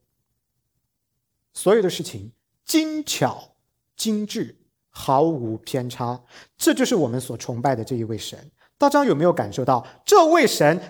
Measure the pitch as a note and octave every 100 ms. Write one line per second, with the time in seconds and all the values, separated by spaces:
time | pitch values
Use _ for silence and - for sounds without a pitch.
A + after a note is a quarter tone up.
0 | _ _ _ _ _ _ _ _ _ _
1 | _ _ _ _ _ - F3 A3 F#3 -
2 | - G#2 G#2 - _ _ - D#4+ D#4 D#4
3 | D4 - B2+ - - _ _ _ _ -
4 | A3 G#3 G#3 A#3 B2+ - _ _ _ -
5 | - C3+ E3 D#3 A2+ A2 - C3+ B2 B2
6 | A#2+ B2+ _ - - - - B3 B3+ A3+
7 | C3 B2 - A#2 - A#2 C#3 B2 A2+ B2
8 | A2 A2 - - - _ _ - C#4+ C#4+
9 | C#4 C#3 F3 E3 G#2 G2+ B2+ B2+ - -
10 | - G#4 D#4+ E4+ C4+ - D3+ F3+ -